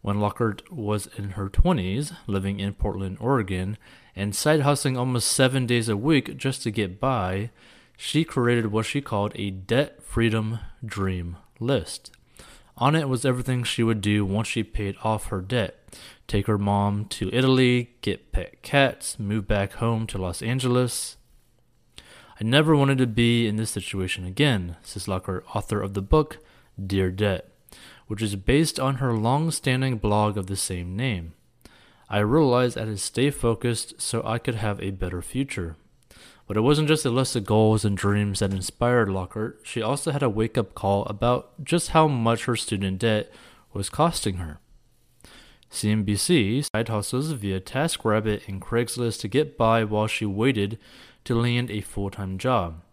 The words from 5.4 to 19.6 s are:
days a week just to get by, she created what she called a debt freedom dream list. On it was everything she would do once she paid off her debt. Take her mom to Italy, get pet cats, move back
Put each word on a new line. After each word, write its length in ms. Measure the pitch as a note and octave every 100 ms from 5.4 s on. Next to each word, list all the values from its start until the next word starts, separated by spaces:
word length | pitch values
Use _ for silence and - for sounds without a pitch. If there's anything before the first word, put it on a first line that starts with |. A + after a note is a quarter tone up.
| C3 C3 A#2+
days 220 | A#2+ A2+
a 80 | G#2
week 420 | C3+ D3 - C3
just 260 | C3+ C3
to 80 | A#2+
get 280 | A2 G2 G2
by, 520 | C3 B2 F#2 F#2+ A2+ _ - - _ _
she 280 | - D3+
created 480 | D#3+ - A#2+ A#2+ A2
what 160 | G#2+ G#2+
she 120 | C#3+
called 320 | C#3 G#2 G2+ -
a 160 | G2+
debt 500 | F#2 F#2+ A#2+ C#3+ -
freedom 580 | - - A2+ A2+ G#2+ A2+ - -
dream 540 | A2 - F#2+ F#2 E2+ E2+ - _
list. 520 | A#2 B2+ E2 - - - _ - - - _ -
On 180 | B2+ D#3+
it 120 | C#3+
was 180 | B2+ C3+
everything 380 | B2+ B2 B2+
she 200 | A#2 -
would 180 | A2+ A2
do 240 | G2+ G#2 G2
once 220 | G2+ A2+
she 160 | A#2
paid 320 | G#2+ - G2+ G2
off 240 | A2 G#2+ -
her 120 | G2+
debt. 380 | F#2+ B2 G2 - - - - - -
Take 220 | G#2 G2+
her 100 | G#2+
mom 480 | G2+ G2+ G2+ G2+ G#2+
to 200 | - F#2
Italy, 600 | B2 C3 C3 B2+ B2 A#2+ _
get 300 | G2+ F#2 _
pet 320 | - F2+ -
cats, 560 | - C#3+ C3+ - - -
move 280 | G2+ G#2+ G2
back 260 | G#2